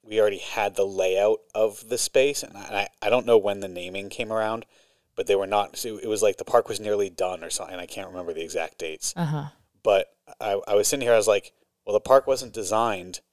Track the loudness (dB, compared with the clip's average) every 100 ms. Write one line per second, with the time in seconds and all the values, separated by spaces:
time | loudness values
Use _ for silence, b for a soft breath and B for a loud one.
0 | -2 2 4 2 -6 -2 -2 0 -2 2
1 | 2 4 4 2 _ 0 0 -2 -6 -4
2 | 0 2 2 0 -10 -14 -6 -4 -4 _
3 | 0 2 6 4 4 -2 -6 -8 -8 -8
4 | -10 -8 -4 -2 -2 -4 -10 b b b
5 | b -8 0 0 2 0 0 -6 -10 -8
6 | -4 2 2 0 2 2 2 -6 -2 -2
7 | -2 -2 -4 -4 -8 -8 -8 -12 -12 -12
8 | -12 -10 -8 -8 -6 -6 -6 _ -10 -8
9 | -10 -6 -4 -4 -8 _ _ _ 2 2
10 | 2 _ _ -10 -4 -4 2 2 2 0
11 | 4 4 4 2 0 _ _ _ -2 -2
12 | 6 4 6 -2 -2 -8 -2 0 0 -2
13 | -8 -16 _